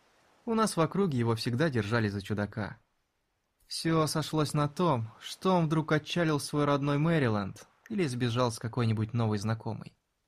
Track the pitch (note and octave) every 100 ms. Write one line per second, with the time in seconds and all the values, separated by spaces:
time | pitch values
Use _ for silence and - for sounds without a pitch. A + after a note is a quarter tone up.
0 | _ _ _ _ - A3 G#3 - D#3 F#3
1 | G3 B2+ A#2 A2+ B2+ A#2 E3 B2 G#2 A#2
2 | G#2+ G2+ - G#2 G#2 - G2 - _ _
3 | _ _ _ _ _ _ - - E3 D#3+
4 | D3+ D#3+ C#3+ D#3 C#3+ D3+ D3 - F3 B2+
5 | A2+ - - - F#3+ F3+ D#3+ D#3+ D#3 D#3
6 | D3 F3 D#3+ D3 - D3 C#3+ C#3+ C#3+ C#3+
7 | D#3+ E3 B2 G#2+ G2+ A2 - _ - A2+
8 | D#3 B2 B2 A#2 B2 A2+ A#2 B2 A#2 A2
9 | G#2+ A#2 A2 G#2+ G#2+ A2+ A#2 - - -
10 | _ _